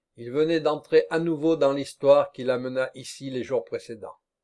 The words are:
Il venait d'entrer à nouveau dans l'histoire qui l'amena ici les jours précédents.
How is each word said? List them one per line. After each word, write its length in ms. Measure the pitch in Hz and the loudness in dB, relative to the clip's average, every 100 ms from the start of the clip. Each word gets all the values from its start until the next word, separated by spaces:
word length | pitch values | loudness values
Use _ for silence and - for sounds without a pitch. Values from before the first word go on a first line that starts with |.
| _ - | _ -18
Il 160 | 120 | -6
venait 280 | 135 156 165 | -2 0 2
d'entrer 480 | 151 151 - 160 - | 0 -2 2 4 4
à 80 | 165 | 0
nouveau 380 | 170 156 156 160 | -2 0 0 2
dans 160 | 139 | 2
l'histoire 600 | 139 135 - 139 143 143 | 0 -6 0 6 6 4
qui 120 | - | -4
l'amena 480 | 123 123 127 127 131 | -4 -2 -2 -4 -4
ici 360 | 131 127 - 135 | -6 -18 -14 -8
les 140 | 131 | -8
jours 200 | 117 127 | -2 -4
précédents. 540 | - 117 - 113 95 - _ _ | -4 -10 -10 -16 -16 -18 _ _